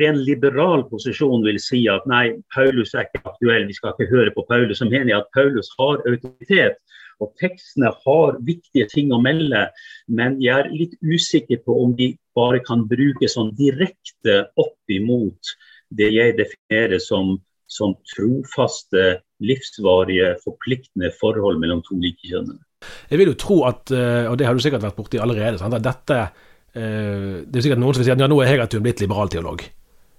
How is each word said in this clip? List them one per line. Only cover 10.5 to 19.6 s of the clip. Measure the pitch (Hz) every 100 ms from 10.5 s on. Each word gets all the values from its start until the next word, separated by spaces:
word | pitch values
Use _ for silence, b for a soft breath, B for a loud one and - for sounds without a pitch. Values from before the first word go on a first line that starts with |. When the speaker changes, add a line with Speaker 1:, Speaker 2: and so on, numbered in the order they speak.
| 131
Speaker 1:
er | 139
litt | 156 170 - 156
usikker | 165 - 160 - 120
på | - 123
om | 123
de | 120 127 - _ -
bare | 120 123 -
kan | 120 107
brukes | 123 143 135 123 -
sånn | 110 107
direkte | 139 131 185 - - _ 113 101 101 -
opp | 156 - _
imot | 98 107 123 104 87 - - b b b
det | 107 104 110
jeg | 117 110
definerer | 104 - _ 110 113 92
som, | - 98 95 95 - _ _
som | - 104 95 - -
trofaste, | 104 131 135 - 120 - - 95 92 92 - _
livsvarige, | 104 131